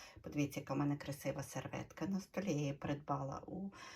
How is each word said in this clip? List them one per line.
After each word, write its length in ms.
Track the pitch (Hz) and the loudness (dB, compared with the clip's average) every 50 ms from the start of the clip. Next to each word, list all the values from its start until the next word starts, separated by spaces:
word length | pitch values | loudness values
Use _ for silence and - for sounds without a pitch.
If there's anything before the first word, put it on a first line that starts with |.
| - - - - | -14 -16 -16 -12
Подивіться, 380 | - - - 147 143 143 - 147 | -8 -2 2 4 4 4 2 -4
яка 140 | 147 - 139 | -2 0 2
в 20 | |
мене 200 | 143 143 143 143 | 4 6 4 4
красива 460 | 143 - - 147 - - 139 143 143 | 2 0 -4 -4 0 0 0 0 0
серветка 640 | 135 - - 135 135 143 139 - - - - - 165 | -4 -4 -4 -4 -4 -2 -2 -4 -4 -4 -4 -2 0
на 140 | 196 196 190 | 2 2 0
столі. 320 | - - - - 196 202 | 0 -2 -2 0 2 2
Я 60 | 147 147 | 4 4
її 140 | 147 143 | 4 2
придбала 680 | 147 - - 143 143 147 - - 143 139 135 139 - - - | 0 0 0 0 0 0 2 0 0 2 2 -2 -4 -4 -6
у, 240 | - - 180 196 196 - - - - - | -6 -4 -4 -4 -4 -6 -10 -14 -12 -12